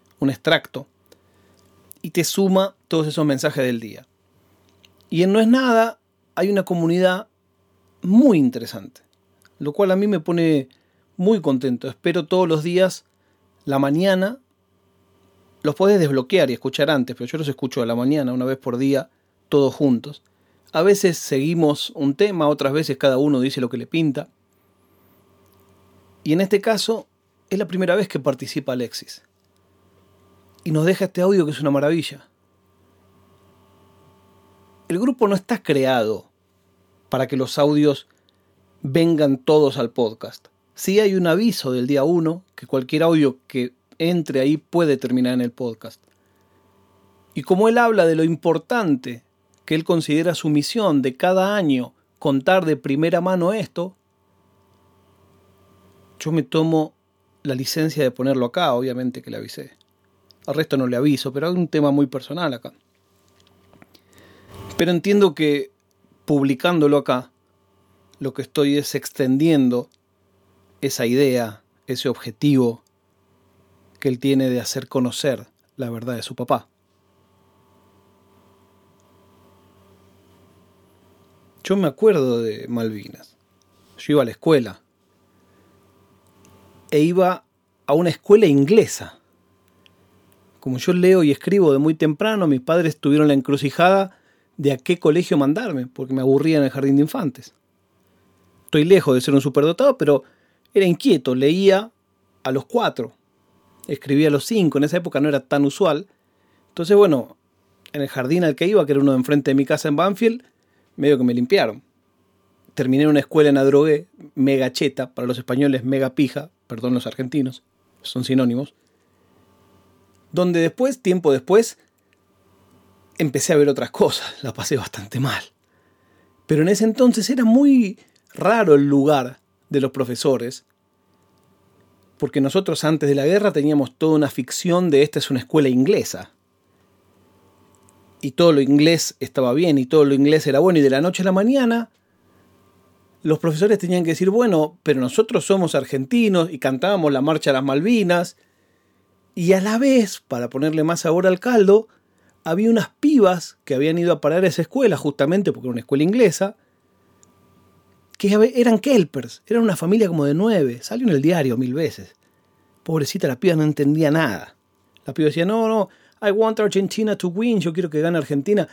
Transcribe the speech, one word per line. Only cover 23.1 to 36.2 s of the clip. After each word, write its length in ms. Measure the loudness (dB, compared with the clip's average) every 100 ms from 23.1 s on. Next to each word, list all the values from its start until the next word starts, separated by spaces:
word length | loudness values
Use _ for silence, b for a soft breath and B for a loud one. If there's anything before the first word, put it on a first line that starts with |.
| 2
uno 220 | 0 0
dice 220 | -2 -4
lo 80 | -6
que 100 | -8
le 80 | -6
pinta. 420 | -2 -2 -2 -10 _ _ _ _ _ _ _ _ _ _ _ _ _ _ _ _ _ _ _
Y 80 | -2
en 80 | 0
este 200 | 2 0
caso, 460 | 0 -4 -4 -6 -8 _ _ _ _
es 120 | -6
la 80 | -4
primera 260 | -4 0
vez 140 | 0 -2
que 100 | -4
participa 540 | -4 -4 -6 -8 -6
Alexis. 500 | -6 -8 -10 -18 -20 _ _ _ _ _ _ _ _ _ _ _ _ _ _
Y 80 | -4
nos 120 | 0
deja 200 | 0 0
este 180 | -2 0
audio 220 | 2 2
que 80 | 0
es 80 | -2
una 100 | -2
maravilla. 580 | 0 0 -2 -4 -12 _ _ _ _ _ _ _ _ _ _ _ _ _ _ _ _ _ _ _ _ _ _ _ _ _ _ -8
El 120 | -4
grupo 300 | -2 0 0
no 60 |
está 280 | 0 -2 -8
creado 680 | -2 -2 0 0 -2 -4